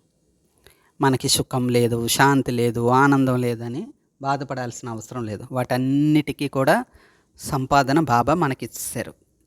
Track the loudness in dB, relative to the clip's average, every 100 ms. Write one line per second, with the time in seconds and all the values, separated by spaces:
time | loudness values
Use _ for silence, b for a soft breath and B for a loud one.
0 | _ _ _ _ _ _ b b b _
1 | 0 0 0 -2 -2 -2 0 2 2 0
2 | -2 4 4 4 0 0 0 0 2 4
3 | 4 4 2 0 -2 -4 -8 -10 -12 -16
4 | _ _ -6 -4 -6 -8 -10 -10 -12 -12
5 | -12 -10 -8 -10 -8 -6 -4 -2 0 2
6 | 2 2 0 -4 -4 0 2 2 0 b
7 | b b b _ -6 -4 2 2 4 2
8 | 2 2 2 2 0 -2 -10 -10 -10 -8
9 | -10 -14 _ _